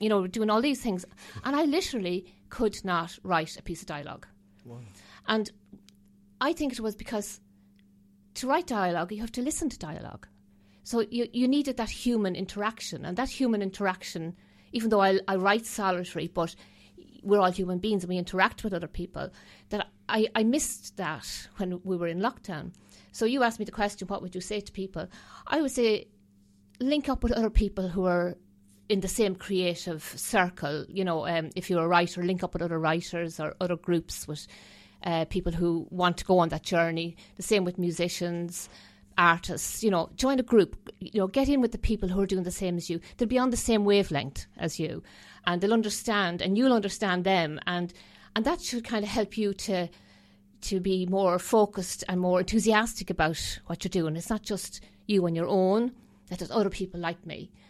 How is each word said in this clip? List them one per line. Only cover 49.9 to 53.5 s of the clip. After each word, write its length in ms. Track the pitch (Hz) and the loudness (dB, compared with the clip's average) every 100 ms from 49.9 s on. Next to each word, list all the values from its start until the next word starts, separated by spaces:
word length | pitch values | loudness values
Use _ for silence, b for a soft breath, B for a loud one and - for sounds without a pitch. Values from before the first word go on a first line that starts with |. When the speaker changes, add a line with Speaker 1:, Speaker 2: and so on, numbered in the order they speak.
| b b b b b _ - | b b b b b _ -12
Speaker 1:
to 160 | - 190 | -4 -2
be 240 | 190 185 180 | 2 0 2
more 340 | 190 190 180 | 4 4 2
focused 640 | - 226 208 202 180 - - | 4 4 4 0 -8 -8 -2
and 100 | 180 | 0
more 200 | 180 180 | 2 2
enthusiastic 680 | 180 220 202 214 226 - - | 2 2 4 4 2 -4 -4
about 500 | 180 160 160 - | 0 2 0 -6